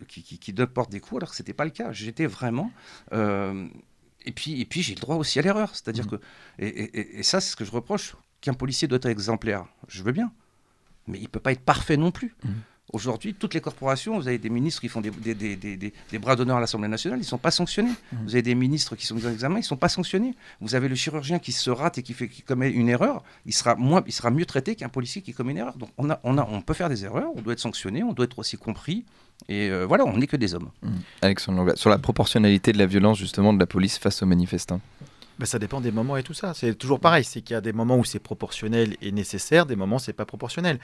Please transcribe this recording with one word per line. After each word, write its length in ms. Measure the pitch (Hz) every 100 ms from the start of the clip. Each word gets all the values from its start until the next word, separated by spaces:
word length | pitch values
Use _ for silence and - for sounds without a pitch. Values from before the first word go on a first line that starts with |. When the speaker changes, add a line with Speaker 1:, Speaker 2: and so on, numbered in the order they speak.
| -
Speaker 1:
qui, 160 | -
qui, 160 | - -
qui 140 | -
donne, 140 | 98 127
porte 220 | 127 110
des 120 | 98
coups, 160 | - 233
alors 140 | 175
que 40 | -
c'était 160 | -
pas 140 | - 156
le 60 |
cas. 200 | - 233
J'étais 340 | 101 107 113 151
vraiment, 460 | 98 123 120 220 - - - -
euh, 560 | 110 104 101 98 98 90 - - _ _ _
et 80 | 131
puis, 300 | - 147 139
et 40 | -
puis 160 | 165
j'ai 140 | 165 95
le 60 |
droit 160 | 127 160
aussi 220 | 151 135
à 20 |
l'erreur. 340 | 185 208 208 -
C'est-à-dire 300 | - 113 104
Speaker 2:
Mhm. 60 |
Speaker 1:
que, 40 | 107 - - - -
et, 80 | 104
et, 320 | - 107 110
et, 200 | 101 104
et 40 |
ça, 180 | - 190
c'est 100 | 190
ce 60 | -
que 80 | 101
je 60 |
reproche, 440 | 117 - 202 - - _ _
qu'un 140 | -
policier 340 | 131 131 123 156
doit 120 | 127
être 80 | 127
exemplaire. 580 | 104 101 110 113 101 87 _ -
Je 140 | 95
veux 100 | 98
bien, 180 | 151 240 - _ _ _ _ _ _ -
mais 140 | 95
il 80 | 110
peut 140 | 110
pas 100 | 135
être 140 | 127 -
parfait 320 | 139 - 147
non 140 | 170
plus. 220 | - 240 - 113
Speaker 2:
Mhm. 80 | 107 - _ -
Speaker 1:
Aujourd'hui, 400 | 110 117 110 208
toutes 200 | 190 208
les 60 | 165
corporations, 580 | 151 - 135 135 220 220
vous 120 | 127
avez 80 | 120
des 120 | 110
ministres 300 | 120 156 -
qui 80 | 117
font 140 | 117
des, 100 | 107
des, 240 | 90 110 107
des, 220 | 107 95
des, 180 | 104 95
des, 180 | 101 - -
des 100 | 107
bras 180 | 110 123
d'honneur 180 | 127 123
à 60 |
l'Assemblée 260 | 117 110 107
nationale, 320 | 110 175 247
ils 60 | 202
sont 120 | 127
pas 140 | 165
sanctionnés. 400 | 160 175 - 240 233 -
Speaker 2:
Mhm. 60 | 123
Speaker 1:
Vous 120 | 107 120
avez 60 |
des 140 | 117 123
ministres 400 | 127 151 - 110
qui 100 | -
sont 80 |
mis 120 | 113 117
en 40 |
examen, 300 | 110 135 202
ils 40 |
sont 120 | - 135
pas 140 | 175
sanctionnés. 460 | - 170 190 254 240 - -
Vous 120 | 107
avez 140 | 123 135
le 80 | 127
chirurgien 420 | 156 151 139 175
qui 140 | -
se 180 | - 131
rate 280 | 123 165 143
et 40 |
qui 120 | 131
fait, 160 | 123 120
qui 140 | -
commet 260 | - 127 135
une 180 | 123 120
erreur, 380 | 120 233 247 - - -
il 80 |
sera 220 | - 123 113
moins, 280 | 127 165 110
il 60 |
sera 180 | - 120
mieux 140 | 139 175
traité 320 | 127 202 220
qu'un 100 | 123
policier 340 | 131 123 101
qui 120 | -
commet 180 | 117 127
une 60 | 156
erreur. 180 | 247 147
Donc 140 | 120 -
on 120 | 143
a, 120 | 156
on 140 | 120 139
a, 100 | 107
on 120 | 104
peut 120 | -
faire 140 | 160 175
des 160 | 113
erreurs, 260 | 98 123 311 262
on 60 |
doit 100 | 110
être 80 | 117
sanctionné, 440 | 117 - 95 123
on 100 | 233
doit 100 | 165
être 160 | 123 -
aussi 160 | 107 104
compris. 480 | - 104 - 202 - _ _ _ -
Et, 200 | 101 101
euh, 160 | 92 92
voilà, 200 | 202 202
on 100 | 104
n'est 120 | 143
que 100 | 139
des 160 | 101
hommes. 180 | 87 69 -
Speaker 2:
Mhm. 200 | - 90 - -
Alexandre 340 | 95 95 - 92
Langlois, 180 | 90 -
sur 140 | 110
la 80 | 101
proportionnalité 720 | - 110 107 120 104 98 -
de 60 | 104
la 80 | 95
violence 320 | 98 104 104
justement 340 | 98 - 101
de 80 | 101
la 80 | 90
police 300 | 90 95 -
face 260 | 107 -
aux 20 | 95
manifestants. 540 | 87 87 90 - 92 - - - - - -
Speaker 3:
Ben, 60 | 131
ça 140 | 117
dépend 220 | 104 139
des 100 | 120
moments 260 | 110 127 135
et 60 |
tout 100 | 127
ça. 220 | 156 190 165
C'est 180 | 120
toujours 260 | 104 127 139
pareil, 240 | 170 165
c'est 180 | 117 117
qu'il 120 | -
y 40 | 117
a 40 |
des 100 | 110
moments 280 | 110 113 127
où 40 |
c'est 140 | 113 104
proportionnel 800 | - 104 101 - 110 117 110 -
et 80 | 98
nécessaire, 560 | 104 92 98 - 160 156
des 80 | 104
moments 220 | 95 123
où 20 |
c'est 120 | 117
pas 140 | - 104
proportionnel. 540 | 110 117 - 175 123